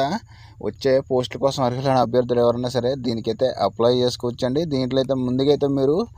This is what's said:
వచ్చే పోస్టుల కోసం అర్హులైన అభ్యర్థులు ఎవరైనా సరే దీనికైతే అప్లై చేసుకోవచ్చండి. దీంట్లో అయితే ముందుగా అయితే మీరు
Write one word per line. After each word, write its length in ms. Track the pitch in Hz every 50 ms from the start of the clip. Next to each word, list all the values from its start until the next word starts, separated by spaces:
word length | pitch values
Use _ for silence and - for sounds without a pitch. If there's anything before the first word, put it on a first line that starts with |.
| 135 139 185 226 - - - - - - - - -
వచ్చే 380 | 107 104 - - 139 131 135
పోస్టుల 400 | - - 131 127 123 - - 123
కోసం 220 | 120 135 139 147 131
అర్హులైన 340 | 120 123 131 131 139 131
అభ్యర్థులు 440 | 127 123 113 117 123 123 120 123 120
ఎవరైనా 280 | 120 120 117 120 123 123
సరే 260 | 127 123 117 123 139
దీనికైతే 540 | 139 117 123 113 113 107 113 110 107 131 123
అప్లై 500 | - - - 98 - - 113 120 123 127
చేసుకోవచ్చండి. 640 | 123 123 - - - 120 120 - 131 123 127 151 175
దీంట్లో 360 | 160 139 131 131 123 131 135
అయితే 140 | 131 131 139
ముందుగా 340 | 131 127 123 123 127 139 143
అయితే 180 | 143 135 143
మీరు 400 | 139 139 139 135 139 151 185 233 233 -